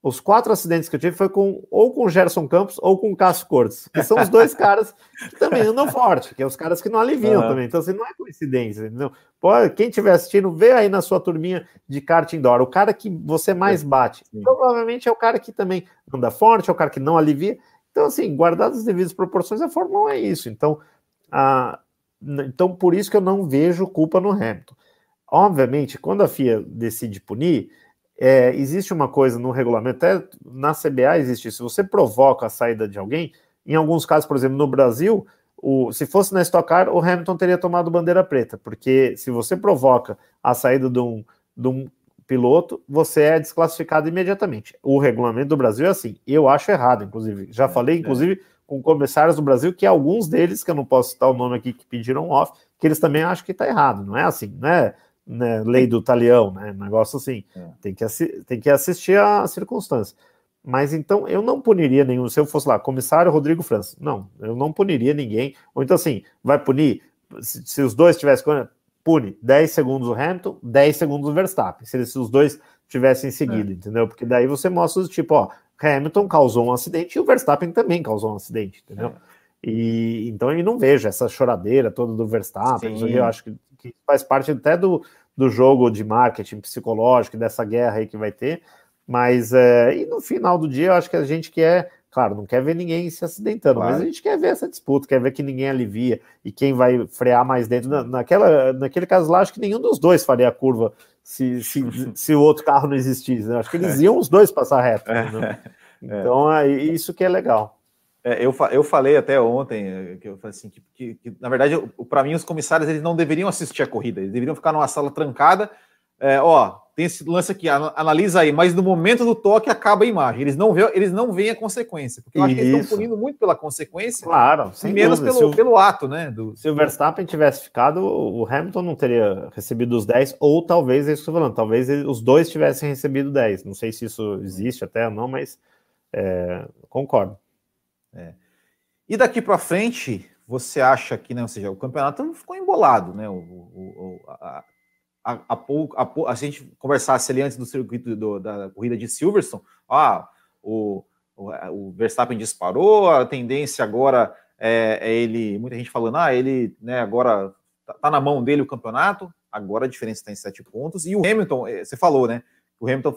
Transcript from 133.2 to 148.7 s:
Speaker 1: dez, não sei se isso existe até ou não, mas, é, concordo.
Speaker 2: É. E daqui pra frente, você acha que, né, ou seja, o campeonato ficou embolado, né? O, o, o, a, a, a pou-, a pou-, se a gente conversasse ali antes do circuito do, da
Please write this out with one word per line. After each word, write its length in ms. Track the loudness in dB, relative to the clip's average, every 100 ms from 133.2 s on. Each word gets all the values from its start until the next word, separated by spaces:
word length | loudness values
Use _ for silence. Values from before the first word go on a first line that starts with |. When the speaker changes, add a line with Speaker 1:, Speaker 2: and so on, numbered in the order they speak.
| -2
Speaker 1:
dez, 320 | 0 0 -2
não 100 | -10
sei 200 | -10 -10
se 100 | -8
isso 380 | -12 -8 -8 -8
existe 400 | -10 -8 -8 -8
até 220 | -8 -4 -4
ou 60 |
não, 160 | -6 -8
mas, 280 | -8 -12 -16 _ _ _ _ _
é, 560 | -8 -4 -4 -6 -8 -12 _ _
concordo. 480 | -10 -2 -2 -2 -10 _ _ _ _ _ _ _
Speaker 2:
É. 220 | -20 -20 _ _ _ _ _ _ _ _
E 80 | 0
daqui 240 | 0 0
pra 200 | -2 -2
frente, 680 | 0 -2 -2 -6 -10 -10 -12 _ _
você 340 | -10 -8 0
acha 340 | 2 2 -2 -12
que, 160 | _ -10
né, 80 |
ou 40 | -10
seja, 220 | -8 -10
o 60 | -10
campeonato 580 | -10 -6 -6 -6 -12
ficou 220 | -12 _ -10
embolado, 580 | -4 2 4 4 0
né? 160 | -12 -12
O, 40 | -12
o, 40 | -16 -20 -20 -20
o, 440 | -20 -18 -18 -18 -20
a, 360 | -20 -18 -18 _ _ _ _ _ _
a, 160 | -10 -10 _
a 60 | -10
pou-, 380 | -4 -4 -4 -6
a 120 | -6
pou-, 180 | -4 -6 -6
se 100 | -8
a 40 |
gente 220 | -12 -20 _
conversasse 520 | -2 -2 2 0 0
ali 120 | -2
antes 120 | -2 -6
do 120 | -10
circuito 480 | -10 -8 -10 -10 -8
do, 240 | -6 -8
da 280 | -10 -12 -14